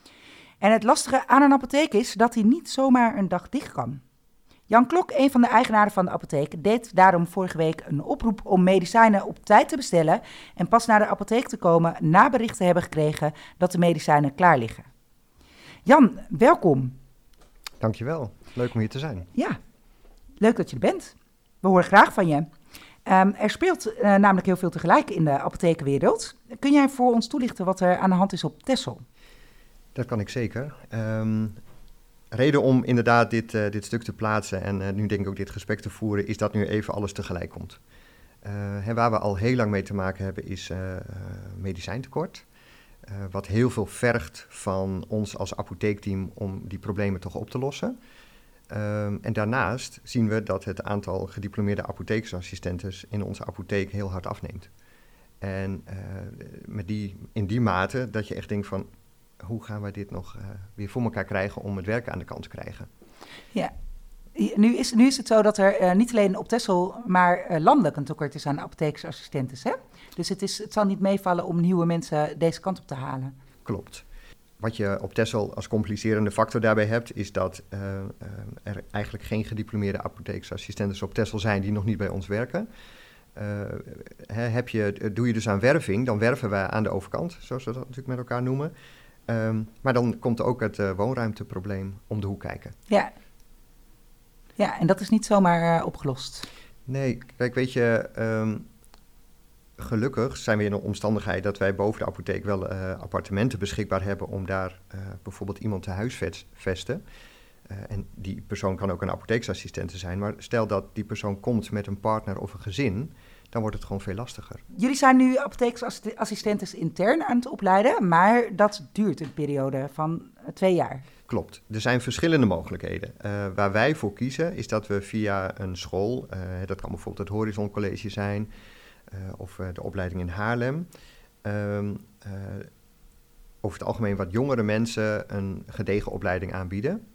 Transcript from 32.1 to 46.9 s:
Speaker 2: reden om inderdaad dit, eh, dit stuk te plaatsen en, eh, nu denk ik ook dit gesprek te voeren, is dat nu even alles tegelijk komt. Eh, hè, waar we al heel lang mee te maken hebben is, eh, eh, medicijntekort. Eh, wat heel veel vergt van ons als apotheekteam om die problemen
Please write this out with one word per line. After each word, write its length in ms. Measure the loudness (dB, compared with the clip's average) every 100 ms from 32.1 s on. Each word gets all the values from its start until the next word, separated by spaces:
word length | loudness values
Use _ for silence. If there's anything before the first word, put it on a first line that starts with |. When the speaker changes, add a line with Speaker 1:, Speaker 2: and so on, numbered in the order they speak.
| _ -8
Speaker 2:
reden 320 | 2 4 4
om 220 | 6 4
inderdaad 460 | 4 2 6 6 4
dit, 220 | 0 -2
eh, 160 | -2 -2
dit 160 | -2 -4
stuk 180 | -6
te 100 | -6
plaatsen 480 | -4 -2 -2 -2 -4
en, 200 | -2 -2
eh, 120 | -2
nu 120 | -2 -2
denk 160 | -2
ik 60 | -4
ook 80 | -6
dit 140 | -8
gesprek 300 | -8 -6 -6
te 100 | -8
voeren, 380 | -6 -2 -2 -2
is 100 | -2
dat 160 | -2
nu 120 | 0 0
even 280 | 0 -2
alles 200 | -4 -6
tegelijk 360 | -6 -8 -8 -8
komt. 300 | -12 -16 -18 _ -20 -20 _ -20 _
Eh, 120 | -12 -8 -6 -6
hè, 140 | -4
waar 180 | 2 2
we 80 | 2
al 160 | 0 0
heel 200 | 2 2
lang 160 | 2
mee 120 | 0
te 100 | -2
maken 300 | -2 -4 -4
hebben 220 | -6 -6 -8
is, 240 | -10 -8
eh, 260 | -8 -8 -8
eh, 60 | -10 -12 -12 -12 -14 -10
medicijntekort. 880 | -8 -8 -8 -8 -8 -6 -6 -10 -20 _ _ -20 -20 -20
Eh, 120 | -14 -12 -8
wat 160 | -8 -2
heel 220 | 0 2
veel 160 | 0 -6
vergt 600 | -2 0 0 -4 -14 -20
van 560 | -10 -4 -2 -2 -4 -4
ons 300 | -4 -4 -6
als 180 | -8 -8
apotheekteam 760 | -10 -4 -4 -2 -4 -6 -6
om 280 | -8 -8 -8 -10
die 120 | -10
problemen 400 | -8